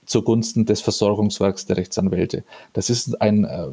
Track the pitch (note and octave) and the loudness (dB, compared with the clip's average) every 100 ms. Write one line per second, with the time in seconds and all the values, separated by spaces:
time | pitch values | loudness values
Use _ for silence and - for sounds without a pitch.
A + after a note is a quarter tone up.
0 | - A#2+ A2+ A2+ A2+ - A2 G#2+ - - | -2 0 2 2 2 0 2 0 0 0
1 | G#2 G#2 G#2 - G2 F#2+ - F#2+ F2+ - | 2 2 0 0 -2 -2 -2 -2 -2 -2
2 | F#2 F2 F2+ - - - - - - A#2+ | 0 0 -2 -4 -10 -18 -10 -6 -2 -2
3 | - A2+ G#2+ G#2+ G2 F2 D#2 | -4 0 2 4 2 -2 -8